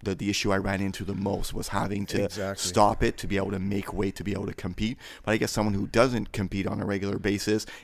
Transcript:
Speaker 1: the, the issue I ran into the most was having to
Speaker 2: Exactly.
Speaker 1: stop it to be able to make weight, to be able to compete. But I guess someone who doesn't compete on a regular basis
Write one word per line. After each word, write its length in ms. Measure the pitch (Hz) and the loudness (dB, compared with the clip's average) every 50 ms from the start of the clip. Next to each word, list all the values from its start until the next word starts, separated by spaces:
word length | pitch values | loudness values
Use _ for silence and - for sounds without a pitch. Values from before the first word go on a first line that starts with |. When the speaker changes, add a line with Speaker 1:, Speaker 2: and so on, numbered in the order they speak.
| - | -4
Speaker 1:
the, 100 | 101 95 | -4 -4
the 160 | - 101 101 | -2 0 0
issue 220 | 101 - - 101 | 0 0 2 2
I 60 | 95 98 | 2 2
ran 220 | 95 98 98 95 | 2 0 0 0
into 220 | 98 95 95 - | 0 -2 -4 -4
the 140 | 101 98 98 | -6 -6 -4
most 360 | 98 98 101 98 95 98 - | -2 -2 -2 -2 -2 -2 -4
was 140 | - 104 101 - | -4 -6 -6 -2
having 380 | 101 98 - 98 101 101 98 | -2 -2 0 0 -2 -2 -4
to 200 | - - 101 101 | -2 -2 -2 -2
Speaker 2:
Exactly. 360 | - - 107 95 98 98 - | -2 -2 -4 -4 -4 -4 -4
Speaker 1:
stop 400 | - 92 90 113 104 104 110 - | -4 0 4 6 6 6 6 4
it 140 | 117 117 - | 2 0 0
to 100 | - - | -2 -4
be 100 | - 101 | 0 0
able 140 | 95 95 98 | 0 0 0
to 80 | 98 92 | -2 -2
make 340 | 92 101 101 101 - - | -2 0 -2 -2 -2 -4
weight, 220 | - 92 95 98 - | -2 -2 -2 -2 -2
to 60 | - | -4
be 80 | 85 101 98 | -4 -4 -2
able 120 | 92 104 | -2 -4
to 80 | 104 - | -6 -6
compete. 440 | - - 92 87 - 107 110 135 - - - - - - | -6 -6 -6 -2 -2 -2 -2 -2 -6 -12 -18 -18 -8 0
But 80 | 104 | 0
I 40 | 110 107 | 2 2
guess 120 | - - | 2 0
someone 240 | - 113 104 107 98 | 2 2 2 2 2
who 140 | 101 - - | 0 0 2
doesn't 420 | - 113 127 131 123 107 107 - | 6 6 6 6 6 0 -2 -2
compete 380 | - 110 95 87 - 98 92 98 | -2 -2 -2 0 0 -2 -2 -2
on 120 | - - | -2 -2
a 60 | - | -2
regular 320 | 101 101 95 98 98 101 - | -2 -2 0 0 -2 -2 0
basis 480 | - 98 104 98 - 107 107 107 - - - - | 2 0 0 2 2 2 2 2 0 -4 -12 -16